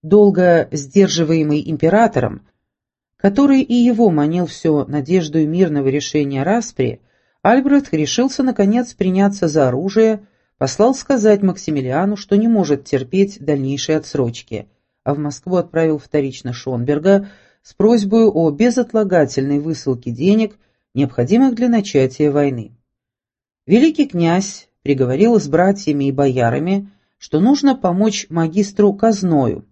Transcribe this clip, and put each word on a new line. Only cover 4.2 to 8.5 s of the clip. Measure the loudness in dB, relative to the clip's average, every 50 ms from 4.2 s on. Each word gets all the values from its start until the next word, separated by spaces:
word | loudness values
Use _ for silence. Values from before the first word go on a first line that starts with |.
| 0 0 0 -2 -4 -4
все | -8 -4 -2 -2 0 0 -2
надеждою | -4 -6 -8 -4 0 -2 -2 -2 0 -2 -2 -2 0
мирного | 0 0 0 0 0 -2 -2 0
решения | -2 -2 -6 -4 -4 -4 -4 -2 -4 -4 -2
распри, | 0 -2 -2 -2 -6 -6 -4 -4 -4 -4 -10 _ _ _ _ _ _ _ _
Альбрехт | _ 2 2 2 2 2 2 0 0 0 -4
решился, | -4 -2 -2 -2 -2 -2 -2 -2 -2 -2
наконец, | -2